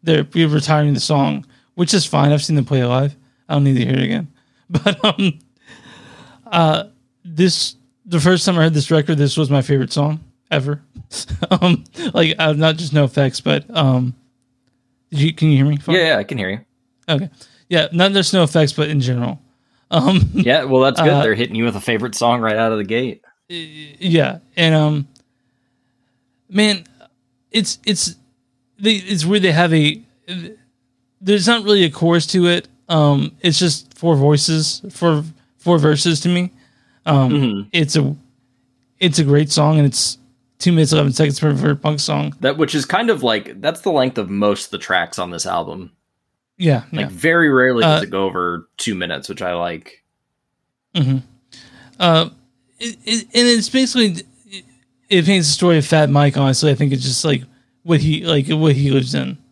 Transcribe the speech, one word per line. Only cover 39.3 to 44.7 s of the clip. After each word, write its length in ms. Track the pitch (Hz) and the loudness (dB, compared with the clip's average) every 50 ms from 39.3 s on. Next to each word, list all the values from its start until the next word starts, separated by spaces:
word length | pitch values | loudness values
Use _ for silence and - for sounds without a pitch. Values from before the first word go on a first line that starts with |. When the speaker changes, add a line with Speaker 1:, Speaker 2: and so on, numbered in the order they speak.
| 143 143 156 147 | 2 2 2 0
Speaker 1:
song, 260 | - - 135 151 156 156 | 0 0 2 2 4 4
and 80 | 143 | 2
it's 320 | 139 - - - - - _ _ _ _ _ _ _ _ _ | 2 0 -2 -4 -4 -6 _ _ _ _ _ _ _ _ _
two 120 | - 180 | 0 2
minutes, 220 | 175 160 156 143 160 | 4 4 2 2 2
eleven 200 | 151 147 139 127 | 2 0 0 2
seconds 280 | - 160 147 139 - | 0 0 0 0 0
for, 160 | - 151 143 | 0 0 0
for 140 | 139 - 151 | 0 0 -2
a 60 | 147 | -2
punk 220 | 147 - 151 151 143 | -2 -2 -4 -4 -2
song. 380 | - - 156 143 147 147 147 - | -4 -4 -4 -4 -4 -6 -8 -4
Speaker 2:
That, 160 | - 131 139 | -4 -4 0
which 180 | 151 160 135 - | 0 -2 -2 0
is 80 | 151 135 | -4 -4
kind 260 | - - 196 240 233 | -2 -2 -2 0 0
of 140 | 220 147 127 | -2 0 0
like, 360 | 120 110 107 101 - - 98 | -2 -2 -2 -4 -10 -18 -6
that's 200 | 95 147 170 - | -6 -4 -4 -4
the 100 | - 202 | -4 -2
length 280 | 170 143 127 131 127 - | 0 0 0 -2 -2 -6
of 120 | 104 90 | -8 -6
most 360 | 101 101 104 104 101 95 - | -4 -2 0 0 0 -2 -6
of 40 | - | -12